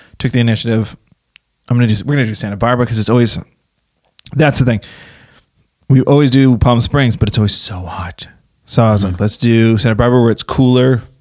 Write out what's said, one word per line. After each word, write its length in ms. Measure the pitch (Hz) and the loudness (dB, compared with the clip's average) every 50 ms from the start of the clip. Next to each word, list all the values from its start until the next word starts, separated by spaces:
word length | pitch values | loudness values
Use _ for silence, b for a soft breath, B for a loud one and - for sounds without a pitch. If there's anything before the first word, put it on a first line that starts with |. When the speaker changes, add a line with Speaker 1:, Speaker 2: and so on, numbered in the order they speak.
| B B B - | B B B -8
Speaker 1:
took 140 | - 127 - | -6 -2 0
the 60 | 123 | 0
initiative. 560 | 120 117 113 104 - 117 113 110 110 - - - _ _ _ _ _ _ _ _ _ _ _ _ _ - | 0 0 0 -2 -2 -2 -2 -2 -2 -4 -8 -14 _ _ _ _ _ _ _ _ _ _ _ _ _ -2
I'm 80 | 123 120 | 0 0
gonna 100 | 123 113 | 2 2
do, 80 | 107 98 - | 0 -2 -2
we're 100 | - 147 | -2 -2
gonna 120 | 143 123 110 | -2 -2 -2
do 60 | 110 | -4
Santa 220 | - - 104 101 98 | -6 -8 -8 -4 -2
Barbara 280 | 113 117 123 120 123 | 0 0 0 0 0
'cause 140 | 113 117 110 | -2 -2 -4
it's 100 | 104 98 | -2 0
always, 300 | 113 123 120 110 - 87 - - _ _ _ _ _ _ _ _ _ _ _ _ _ _ _ - - | 2 2 2 0 -2 -4 -10 -14 _ _ _ _ _ _ _ _ _ _ _ _ _ _ _ -8 -2
that's 240 | 131 156 147 135 - | 0 0 2 2 2
the 60 | 127 | 0
thing. 160 | 123 117 104 B B B B B B B B B B B B B B _ _ _ _ _ _ _ - | 0 0 -2 B B B B B B B B B B B B B B _ _ _ _ _ _ _ 0
We 120 | 135 131 | 2 2
always 280 | 127 - 139 143 147 135 | 2 2 2 2 2 2
do 280 | 120 135 135 131 127 110 | 2 2 4 2 2 2
Palm 240 | - 123 120 117 | 2 0 2 0
Springs, 340 | 117 - - 143 139 120 113 | 0 -2 -2 0 0 0 0
but 140 | - - 110 | -2 -2 -2
it's 80 | - - | 0 0
always 180 | 107 101 - | 0 -2 -2
so 300 | - - - 104 92 87 | -4 -8 -10 -10 -12 -12
hot. 420 | 85 - - 87 87 - - - - - _ _ _ _ _ _ | -12 -12 -12 -12 -12 -14 -16 -18 -20 -20 _ _ _ _ _ _
So 180 | - - - 120 | -6 -2 0 2
I 80 | 110 | 2
was 100 | 107 104 101 | 2 2 0
Speaker 2:
Mm-hmm. 80 | 95 90 | -2 -4
Speaker 1:
like, 60 | 87 | -4
"Let's 160 | 101 107 - - | -4 -4 -4 -2
do 400 | - 117 117 113 113 113 113 107 | 0 2 2 4 4 2 2 2
Santa 180 | - 120 110 | 0 0 0
Barbara 260 | 104 120 120 123 127 | 0 2 2 4 4
where 100 | 120 117 | 4 2
it's 120 | 110 - - | 2 -2 -4
cooler, 580 | - - - 135 127 123 127 127 127 131 117 - - _ _ | -4 -2 0 2 2 2 2 2 2 0 -2 -4 -8 _ _